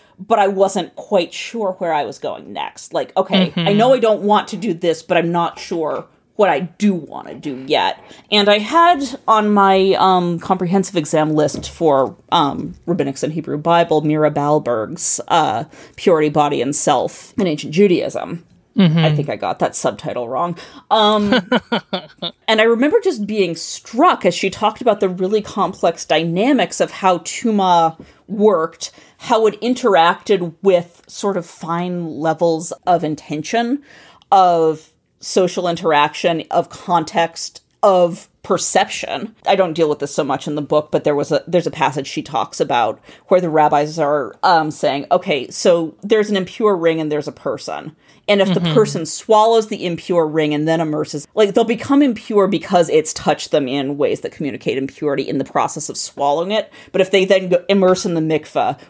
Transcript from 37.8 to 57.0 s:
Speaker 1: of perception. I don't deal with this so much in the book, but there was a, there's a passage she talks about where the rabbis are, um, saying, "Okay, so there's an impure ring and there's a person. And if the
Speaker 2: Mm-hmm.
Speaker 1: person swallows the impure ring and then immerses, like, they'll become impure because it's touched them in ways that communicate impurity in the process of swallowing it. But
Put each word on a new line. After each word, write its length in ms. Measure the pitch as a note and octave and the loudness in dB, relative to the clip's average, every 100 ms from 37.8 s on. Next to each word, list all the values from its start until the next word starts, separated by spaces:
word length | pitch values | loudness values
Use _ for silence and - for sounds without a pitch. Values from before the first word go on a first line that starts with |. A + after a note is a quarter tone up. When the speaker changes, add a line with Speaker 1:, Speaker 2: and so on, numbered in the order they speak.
Speaker 1:
of 460 | G#3 F#3 F3 - - _ | 4 4 2 0 -14 _
perception. 920 | - F3+ - F#3 G#3 - - C3 A3 - - | -4 -2 0 0 0 -4 -8 -8 -10 -8 -2
I 100 | F#3 | 0
don't 160 | F3+ | 0
deal 160 | D#3 D#3 | 0 0
with 100 | D3 | 0
this 160 | C#3 | -4
so 80 | - | -4
much 240 | C#3+ C3+ - | -4 -4 -4
in 80 | |
the 80 | D3+ | -8
book, 300 | C#3+ D3+ - | -2 -2 0
but 100 | D#3+ | -2
there 140 | D3+ C#3+ | 0 -2
was 160 | C#3+ | 0
a, 100 | D3 - | -2 0
there's 180 | F3 D#3+ | -2 -2
a 60 | |
passage 340 | D3+ C#3+ C#3+ C3+ | -2 -2 -2 -8
she 160 | - | -10
talks 380 | - C3 - - | -6 -4 -4 -4
about 400 | D3+ B2 A2 G#2 - - _ | -2 0 0 -4 -14 -20 _
where 140 | F#3 | 0
the 100 | F3+ | 2
rabbis 480 | D#3 D3+ D3 D3+ D#3+ | 2 4 2 0 -2
are, 380 | D3 D3 A#2+ - | 0 0 -4 -2
um, 260 | - E3 D#3 | 2 2 0
saying, 360 | D#3 D3+ C#3 - | -2 -2 -2 -2
"Okay, 380 | F3+ F#3+ D3 B2 | -2 0 -4 -4
so 460 | - G3+ E3+ E3 - | -2 2 2 0 -8
there's 280 | G3+ A3 G#3 | 0 0 2
an 60 | G3+ | -2
impure 400 | F#3 - G#3+ F#3 | -4 -2 0 2
ring 240 | E3 D#3+ | 2 0
and 100 | D#3 | -2
there's 160 | D3+ D3 | -4 -6
a 60 | |
person. 640 | - C#3+ A#2+ - D2 D#3 - _ _ - | -8 -8 -8 -8 -10 -12 -18 _ _ 0
And 120 | G3+ | 2
if 140 | G3 | 4
the 60 | F3+ | 2
Speaker 2:
Mm-hmm. 140 | E3+ | 2
Speaker 1:
person 320 | D#3 G#3 D3 D#3+ | 2 2 0 -6
swallows 600 | - - G#3+ A3 A3+ G#3+ | -10 2 4 6 4 2
the 160 | G#3 | -4
impure 400 | F3 E3+ - F3 D#3 | -6 -6 -2 0 2
ring 280 | D#3 D3+ | 0 0
and 140 | D3 D3+ | 0 0
then 120 | D#3+ | 0
immerses, 460 | D#3 D3+ D3 D3 - | 0 -2 -4 -8 -6
like, 200 | - G#3 | 0 2
they'll 100 | G3+ | 4
become 360 | A#3 A3+ - C#4 | 0 -2 0 2
impure 440 | C#4+ G#3+ - G#3 F#3+ | 2 0 0 2 2
because 420 | F#3 - F#3 E3 | 0 0 2 4
it's 240 | D3+ D3+ | 2 0
touched 380 | - - D3+ - | -4 -2 -2 0
them 160 | D#3 C3 | -2 0
in 320 | C#3 C3+ C#3+ | -4 -4 -2
ways 220 | B2+ - | -2 -2
that 100 | - | -6
communicate 460 | - D3 G#2+ - B2 | -8 -8 -6 -6 -4
impurity 500 | C3+ - D3 C3+ - | -6 -6 -4 -4 -4
in 100 | C#3 | -4
the 60 | |
process 440 | C3 D3 A#2+ - - | -4 -2 -2 -4 -8
of 80 | - | -8
swallowing 560 | - - C#3+ D3 F3+ | -10 -4 -2 0 -2
it. 180 | A3 - - - | -4 -4 -14 -6
But 80 | F#3+ | -2